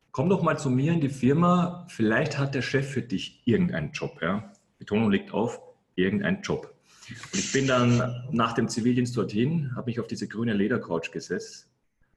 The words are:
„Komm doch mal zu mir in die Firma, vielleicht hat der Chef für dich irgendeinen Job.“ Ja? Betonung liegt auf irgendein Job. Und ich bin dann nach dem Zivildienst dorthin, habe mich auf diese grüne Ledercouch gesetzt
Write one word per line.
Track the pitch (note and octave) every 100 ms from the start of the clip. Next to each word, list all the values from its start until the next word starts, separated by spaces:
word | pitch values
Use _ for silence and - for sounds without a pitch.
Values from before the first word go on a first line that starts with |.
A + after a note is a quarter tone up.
| _
„Komm | - F3
doch | F#3
mal | D#3+ D3
zu | C3+
mir | B2+ D3+
in | E3+
die | C#3
Firma, | - B2 D3+ F3 F3+ - - -
vielleicht | - G#2+ A#2 D3 C3+
hat | C#3
der | C#3
Chef | - C3+ -
für | A#2+
dich | - F#2+ - -
irgendeinen | - - F2 - D2+
Job.“ | - - -
Ja? | E2 G#2 G#2+ - _ -
Betonung | - G#2 A2
liegt | G2 -
auf | G2+ A#2+ - - - _
irgendein | - F#2 G2+ E2+ G2
Job. | - D#2 - - _ - - - -
Und | F#3+
ich | -
bin | C3+ C3+
dann | B2+ B2 A#2+ - - -
nach | A#2 A#2
dem | - A2
Zivildienst | - A#2 B2 B2
dorthin, | A#2 F#2 G#2 C#3+ E3 C3 A#2+
habe | A#2+
mich | A2+
auf | -
diese | - G2+
grüne | G#2 A#2
Ledercouch | G2+ G2+ A#2 - E2 -
gesetzt | - - F#2 - - - _ _ _ _